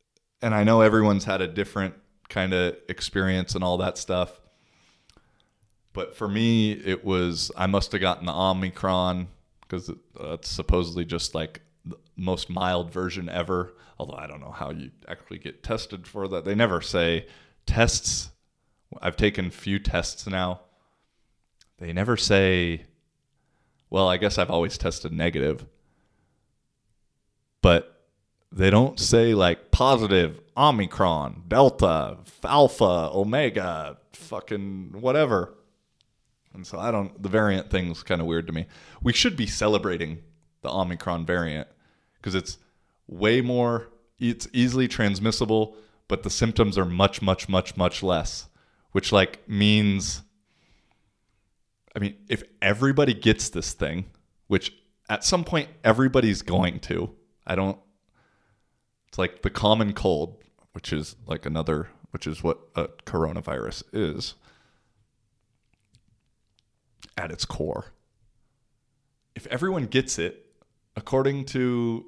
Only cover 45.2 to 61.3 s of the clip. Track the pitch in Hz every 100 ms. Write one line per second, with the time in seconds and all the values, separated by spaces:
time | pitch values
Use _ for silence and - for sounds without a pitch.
45.2 | 110 - 113 110 110 - - _ - 98
46.2 | 98 - 113 110 104 98 90 87 98 -
47.2 | 98 92 - 92 - - 90 - 95 82
48.2 | - - - _ _ _ _ 98 - 101
49.2 | 92 - - 101 104 107 104 98 - -
50.2 | - _ _ _ _ _ _ _ _ _
51.2 | _ _ _ _ _ _ _ - 101 -
52.2 | - 110 - _ 98 104 135 135 139 107
53.2 | 113 - - 85 - - 73 85 98 _
54.2 | _ _ - 95 - - _ _ - 107
55.2 | - 185 165 165 143 - 120 113 131 131
56.2 | 113 95 - 92 90 85 - 85 98 -
57.2 | _ _ - 90 98 - _ _ _ _
58.2 | _ _ _ _ _ _ _ _ _ -
59.2 | 90 - 101 - 104 110 104 101 95 76
60.2 | 85 - _ _ _ 90 - 76 76 -
61.2 | -